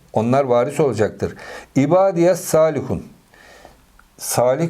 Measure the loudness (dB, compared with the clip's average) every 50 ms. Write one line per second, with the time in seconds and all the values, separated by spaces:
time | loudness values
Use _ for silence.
0 | _ _ -4 -2 0 2 2 0 2 2 2 2 0 0 0 0 0 0 2 0
1 | -2 -2 -2 -6 -8 -8 -8 -10 -18 -18 -18 -20 -16 _ -2 0 2 2 4 4
2 | 2 2 2 2 2 2 2 0 -2 0 2 2 2 2 0 -4 -6 -6 -6 -8
3 | -8 -12 -20 _ _ _ _ -20 -20 -20 -20 -20 -20 -20 -20 _ _ _ _ _
4 | _ _ _ -16 -10 -6 -2 0 0 0 0 0 -2 -6